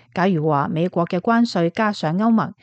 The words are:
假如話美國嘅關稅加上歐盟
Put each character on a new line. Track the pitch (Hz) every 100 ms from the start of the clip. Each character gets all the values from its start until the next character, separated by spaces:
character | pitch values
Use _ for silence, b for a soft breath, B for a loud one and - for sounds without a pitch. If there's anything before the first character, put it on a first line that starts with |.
| b
假 | - 185
如 | 170 156
話 | 143 139
美 | 151 180
國 | 180 170
嘅 | 175
關 | 233 226
稅 | 233 185 170
加 | - 214
上 | 208 156 175
歐 | 226
盟 | 220 147 -